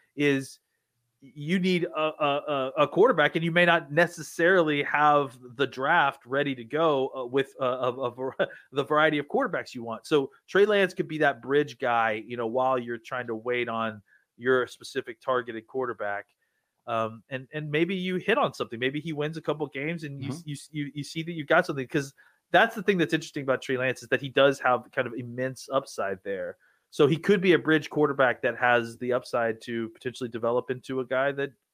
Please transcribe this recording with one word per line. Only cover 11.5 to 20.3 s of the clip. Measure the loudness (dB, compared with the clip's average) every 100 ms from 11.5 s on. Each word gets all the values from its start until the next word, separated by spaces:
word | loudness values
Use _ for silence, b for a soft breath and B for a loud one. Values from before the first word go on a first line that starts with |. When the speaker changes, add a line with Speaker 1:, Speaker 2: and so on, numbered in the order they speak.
| 0 0 -2
Speaker 1:
guy, | 0 2 2 -2 -6
you | -6
know, | -2
while | 0 0 0
you're | -2 -10
trying | -8 -10 -8
to | -8
wait | -4 -2 -2
on | -2 -4 -6 _ b b _
your | 2 2 2
specific | -6 -10 -8 -8 -10
targeted | -2 -2 -2 -10 -10
quarterback. | -6 -6 -6 -6 -8 -10 _ _ _ _ _ -6
Um, | -4 -4 -6 -12
and, | -12 -10
and | -10 -4
maybe | 0 0 -2
you | -4 -4
hit | 0 2
on | 0
something. | -2 -8 -2
Maybe | -4 -4
he | -8
wins | -6 -6 -6
a |
couple | -6 -4 -4
games | -6 -6 -8
and | -10 -10
you, | -8